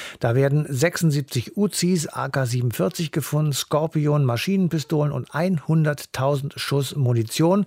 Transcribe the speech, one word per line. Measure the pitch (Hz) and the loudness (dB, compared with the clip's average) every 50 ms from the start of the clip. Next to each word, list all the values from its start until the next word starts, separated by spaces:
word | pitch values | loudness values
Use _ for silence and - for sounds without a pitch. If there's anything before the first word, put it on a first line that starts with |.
| - - - - | -14 -14 -6 -2
Da | - 117 117 | 0 2 2
werden | 135 139 139 143 151 147 - | 2 2 2 2 0 0 -2
sechsundsiebzig | 143 123 156 175 - - 170 156 143 147 135 - - 123 - - - | 0 0 0 0 2 2 2 2 2 0 -2 -2 -4 -4 -4 -4 -2
Uzis, | 202 208 - - - 175 180 185 165 147 - | -2 -2 -2 0 0 0 0 0 0 -2 -4
A | - 123 131 139 | -6 -6 -6 -2
K | - 139 131 | -2 0 0
siebenundvierzig | 117 123 123 123 123 - - 185 185 - - 165 147 | 0 0 0 0 -2 0 0 -2 -2 -2 -4 -6 -4
gefunden, | - 160 131 - 147 151 151 151 | -4 -4 -4 -2 0 0 0 0
Skorpion, | 135 - - - 160 147 160 156 - 156 147 147 147 147 139 | 0 -2 -2 -2 0 0 0 0 0 0 2 2 2 4 4
Maschinenpistolen | 123 120 117 - 185 196 190 185 160 170 156 - - 165 147 147 147 | 2 2 0 0 0 2 2 2 2 0 -2 -2 0 0 0 0 0
und | 135 127 117 - | -2 -4 -6 -6
einhunderttausend | - 147 175 190 185 143 - - 160 160 151 147 143 - - - - - 131 143 147 135 139 - - | -4 -2 0 0 0 0 0 2 2 4 4 2 0 -2 -6 -8 -4 -2 0 0 0 0 -2 -6 -8
Schuss | - - - 143 143 135 - - | -8 -4 -2 0 0 0 -2 -2
Munition | 147 127 123 120 117 110 - - - 160 170 190 208 190 | 0 0 2 2 0 0 -2 0 2 2 4 4 2 0